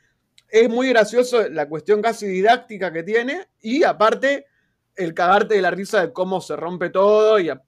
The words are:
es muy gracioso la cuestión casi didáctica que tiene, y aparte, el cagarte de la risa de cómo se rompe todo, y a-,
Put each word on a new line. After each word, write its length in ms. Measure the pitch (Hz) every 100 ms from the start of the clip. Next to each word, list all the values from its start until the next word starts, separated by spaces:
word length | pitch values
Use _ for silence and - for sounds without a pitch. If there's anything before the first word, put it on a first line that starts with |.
| _ _ _ _ _
es 200 | 220 233
muy 200 | 233 262
gracioso 600 | 233 208 233 247 233 175
la 180 | 156 143
cuestión 340 | 156 175 208
casi 240 | 220 226 208
didáctica 680 | 185 208 247 247 208 180
que 80 | 165
tiene, 460 | 165 226 240 339 - _
y 220 | 220 269
aparte, 640 | 220 156 214 220 262 277 - _ _ _ _ -
el 200 | 170 165
cagarte 400 | 180 202 196 208
de 60 |
la 80 | 180
risa 300 | 175 196 208 165
de 80 |
cómo 260 | - 185 190
se 140 | - 147
rompe 360 | 160 180 175
todo, 480 | 185 202 214 214 220
y 100 | 160
a-, 140 | 131